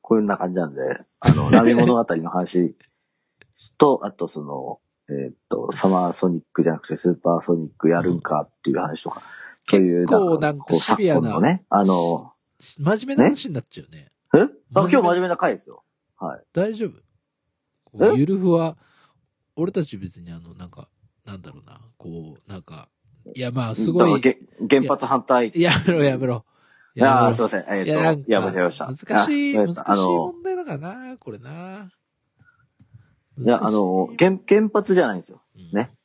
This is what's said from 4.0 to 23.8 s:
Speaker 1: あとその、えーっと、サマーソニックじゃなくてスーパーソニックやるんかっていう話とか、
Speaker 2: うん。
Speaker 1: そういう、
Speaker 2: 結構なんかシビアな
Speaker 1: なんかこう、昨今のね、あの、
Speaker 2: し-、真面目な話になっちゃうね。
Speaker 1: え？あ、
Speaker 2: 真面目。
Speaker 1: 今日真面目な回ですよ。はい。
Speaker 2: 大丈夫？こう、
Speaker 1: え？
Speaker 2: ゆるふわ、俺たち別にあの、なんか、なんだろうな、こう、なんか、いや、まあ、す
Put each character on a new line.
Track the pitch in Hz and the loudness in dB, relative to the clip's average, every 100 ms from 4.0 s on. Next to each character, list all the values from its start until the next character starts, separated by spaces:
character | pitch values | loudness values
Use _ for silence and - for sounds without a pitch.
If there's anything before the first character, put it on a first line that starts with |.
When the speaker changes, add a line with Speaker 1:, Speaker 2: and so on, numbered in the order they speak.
Speaker 1:
あ | 101 | -4
と | - 85 | -8 -10
そ | 78 | -8
の、 | 73 69 67 71 _ _ - | -12 -12 -12 -16 _ _ -10
え | 71 65 | -8 -8
ー | |
っ | - _ | -12 _
と、 | - 58 | -6 -4
サ | - 95 | 0 2
マ | 92 87 | 2 0
ー | |
ソ | 85 92 | 0 -2
ニ | 80 | -2
ッ | _ | _
ク | - | 0
じ | 82 | 0
ゃ | |
な | 80 | 0
く | - | -6
て | 80 | -2
ス | 90 | -2
ー | 85 | 0
パ | 87 85 | 0 -2
ー | |
ソ | - 85 | 0 -2
ニ | 78 | -2
ッ | _ | _
ク | 80 | 0
や | 85 | 2
る | 87 | 0
ん | 87 | -2
か | - 76 76 | -2 -4 -6
っ | _ | _
て | - | -4
い | |
う | 65 | -4
話 | 151 - | -4 -8
と | - | -12
か、 | - | -14
Speaker 2:
う | |
ん。 | - - - - - | -18 -20 -20 -18 2
Speaker 1:
そ | 101 | 4
う | |
い | 90 87 | 4 2
う、 | 107 | 2
Speaker 2:
結 | 214 | 2
構 | 185 156 | 2 0
な | 151 | 0
ん | 143 | -4
か | - | -2
シ | 160 - 214 | 0 2 2
ビ | 185 | 2
ア | 143 | 2
な | |
Speaker 1:
な | 117 | 0
ん | |
か | |
こ | 92 | 0
う、 | |
昨 | 139 | 0
今 | |
の | 185 | 0
ね、 | _ | _
あ | 101 | 2
の、 | 98 92 85 80 - _ _ _ | 4 2 0 -2 -6 _ _ _
Speaker 2:
し-、 | - - | -20 -4
真 | 147 214 247 | -2 -2 -2
面 | 277 | 2
目 | |
な | - | 2
話 | 294 247 | 2 -6
に | |
な | 135 | -8
っ | - | -10
ち | - | -20
ゃ | 143 | -20
う | |
ね。 | - _ _ _ | -20 _ _ _
Speaker 1:
え？ | 147 277 - _ | 2 2 -4 _
あ、 | 190 | 0
Speaker 2:
真 | |
面 | 180 | 4
目。 | |
Speaker 1:
今 | 180 | 4
日 | 175 | 4
真 | |
面 | 180 | 0
目 | 180 | 0
な | 170 | -2
回 | 170 95 | -2 -4
で | |
す | - | -12
よ。 | 57 _ _ _ _ | -20 _ _ _ _
は | 85 64 | -12 -12
い。 | _ | _
Speaker 2:
大 | 165 208 | -4 -4
丈 | 220 202 | -4 -10
夫？ | - _ _ _ _ _ _ _ _ | -12 _ _ _ _ _ _ _ _
こ | _ 101 | _ 2
う、 | 208 | 2
Speaker 1:
え？ | 131 | 4
Speaker 2:
ゆ | 147 | 0
る | 190 | 0
ふ | 185 | 2
わ、 | 165 165 160 _ _ _ _ _ _ _ - | 2 0 -8 _ _ _ _ _ _ _ -6
俺 | 175 | -4
た | 190 | -4
ち | 151 101 | -6 -10
別 | 92 - | -14 -16
に | 85 | -18
あ | 82 | -18
の、 | 85 | -20
な | 87 90 | -20 -20
ん | |
か、 | - - _ _ _ - | -20 -20 _ _ _ -20
な | 95 | -18
ん | |
だ | 82 | -18
ろ | 69 | -20
う | - | -20
な、 | - - _ | -20 -20 _
こ | 87 82 80 139 | -16 -14 -14 -20
う、 | _ | _
な | 95 | -18
ん | |
か、 | - 151 - _ _ _ - 127 | -16 -20 -20 _ _ _ -18 -8
い | |
や、 | 123 | -6
ま | 123 117 | -4 -6
あ、 | |
す | 110 | -2